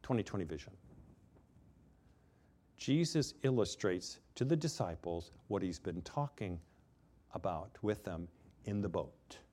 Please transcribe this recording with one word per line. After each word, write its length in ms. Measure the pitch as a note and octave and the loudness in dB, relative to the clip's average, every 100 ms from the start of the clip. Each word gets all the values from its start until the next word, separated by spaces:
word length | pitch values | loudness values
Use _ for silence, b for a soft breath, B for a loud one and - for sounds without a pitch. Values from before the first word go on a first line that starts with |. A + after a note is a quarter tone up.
Twenty 220 | - B2 | 2 0
twenty 200 | G2 G2+ | 0 -2
vision. 300 | E2 D#2 - - - - - - - - - - - - - - b b b b b b _ - | -2 -6 -10 -18 -20 -20 -20 -20 -20 -20 -20 -20 -20 -20 -20 -20 b b b b b b _ -6
Jesus 560 | - D3 E3 D#3+ B2+ - | 2 4 6 4 2 0
illustrates 760 | C3+ B2+ G2 - G2+ F2+ - - _ | 2 4 4 2 2 2 -2 -12 _
to 100 | - | -2
the 100 | C3 | 2
disciples 760 | D#3+ D#3+ - F#2+ E2 E2+ E2+ - - - | 4 2 -2 -4 -2 -2 -4 -6 -18 -2
what 120 | G2+ | 0
he's 180 | F#2 E2 | 0 -2
been 220 | F#2 E2+ | -4 -6
talking 540 | - - C#3+ - G2 F2 b b b _ - - - | -4 -4 -4 -4 -6 -6 b b b _ -20 -20 -12
about 380 | E2 F2+ E2 G2 - | -4 -2 -2 -6 -2
with 240 | G#2 G#2 | 0 0
them 200 | - E2+ F2 B B - | -2 -6 -6 B B -10
in 160 | - G2+ | -2 0
the 80 | G2+ | 0
boat. 500 | E2 D#2 - - - - | 0 -2 -10 -20 -20 -20